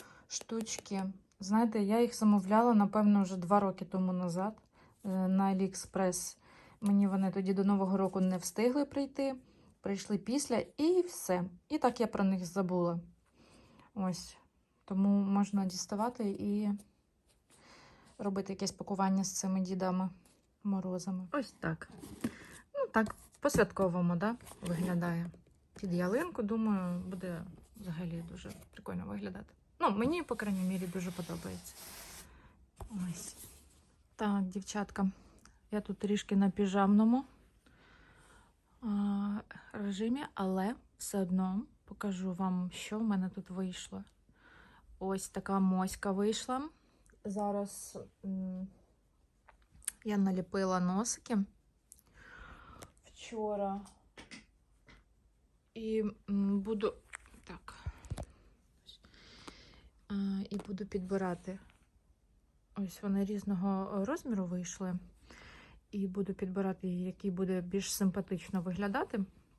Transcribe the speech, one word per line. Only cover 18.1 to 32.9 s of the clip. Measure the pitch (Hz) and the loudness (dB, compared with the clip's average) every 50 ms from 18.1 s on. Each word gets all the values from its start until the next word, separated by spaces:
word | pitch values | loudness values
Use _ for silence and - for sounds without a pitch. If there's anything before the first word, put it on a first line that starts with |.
| - - | -14 -4
робити | 208 202 190 196 196 196 | -4 -2 -2 -2 -2 -4
якесь | 196 - 202 196 | -4 -2 -2 -2
пакування | - - - - 202 185 190 190 190 196 190 | -2 -4 -6 -4 0 2 4 4 4 2 2
з | 190 | 0
цими | - - - 190 190 190 | -2 -2 0 0 0 0
Дідами | 185 180 190 180 185 185 180 185 190 180 - - _ - _ _ _ _ _ _ - | 0 0 0 0 0 2 2 0 0 -2 -6 -10 _ -20 _ _ _ _ _ _ -2
Морозами. | 202 196 190 185 185 180 180 185 196 185 185 185 175 | 0 0 0 0 -2 -4 -4 -4 -4 -4 -4 -6 -4
Ось | - 294 220 - | -4 -4 -4 -4
так. | - - - 165 160 - - - - - - - - - - - - - - - - - - _ - | -8 -4 -4 -2 -2 -4 -8 -14 -14 -18 -16 -16 -8 -6 -6 -6 -6 -8 -18 -20 -20 -20 -20 _ -2
Ну, | 571 523 - | -2 -2 2
так, | - 220 220 214 - - - - - - | 2 2 2 2 -4 -12 -18 -20 -14 -2
по-святковому, | - 294 - 262 208 190 - - 196 180 170 180 175 175 175 | 0 2 6 6 4 4 4 0 2 2 4 2 2 2 2
да, | 170 196 214 240 - - - - - | 2 0 0 -2 -4 -10 -18 -14 -8
виглядає. | - 175 175 160 180 180 180 175 175 175 170 170 170 175 - - _ - _ _ _ _ _ - | -4 -4 -2 0 0 0 0 0 0 0 -2 -2 -4 -6 -8 -14 _ -20 _ _ _ _ _ -10
Під | - 185 | -4 -2
ялинку, | 175 175 180 180 208 269 339 359 - - | 0 0 2 2 2 0 0 -2 -4 -4
думаю, | 220 202 226 226 220 214 208 190 180 180 175 175 | -2 -2 0 0 2 2 2 2 0 -2 -2 -4
буде | 185 185 196 180 185 180 170 165 - - - - - - - | -4 -6 -8 -8 -8 -8 -8 -8 -10 -12 -16 -20 -20 -20 -20
взагалі | - 196 185 160 165 185 165 165 170 170 - | -12 -10 -8 -6 -6 -6 -6 -6 -8 -8 -10
дуже | - 180 - - - - - - | -14 -14 -12 -14 -14 -14 -18 -20
прикольно | - - - 196 185 180 - | -20 -14 -10 -8 -8 -6 -6
виглядати. | 196 208 202 202 196 185 202 214 - - _ _ _ _ _ | -6 -8 -6 -8 -8 -10 -10 -14 -16 -20 _ _ _ _ _
Ну, | 349 277 | 2 2
мені, | 196 208 233 277 330 359 | 4 2 2 2 0 -2
по | 302 - 247 | -2 -4 -4
крайній | - 214 208 196 185 185 185 | -2 -2 -2 0 0 0 0
мірі, | 190 180 185 | 0 -2 -4
дуже | 180 175 190 175 185 | -4 -6 -6 -6 -6
подобається. | 175 - 170 - 165 170 175 190 185 170 - - - - - - - - - - - - - - - - - - - _ - _ _ - - - | -6 -8 -8 -8 -8 -8 -8 -10 -10 -10 -12 -16 -18 -18 -18 -18 -18 -18 -18 -18 -18 -18 -20 -20 -20 -20 -20 -20 -20 _ -20 _ _ -14 -14 -8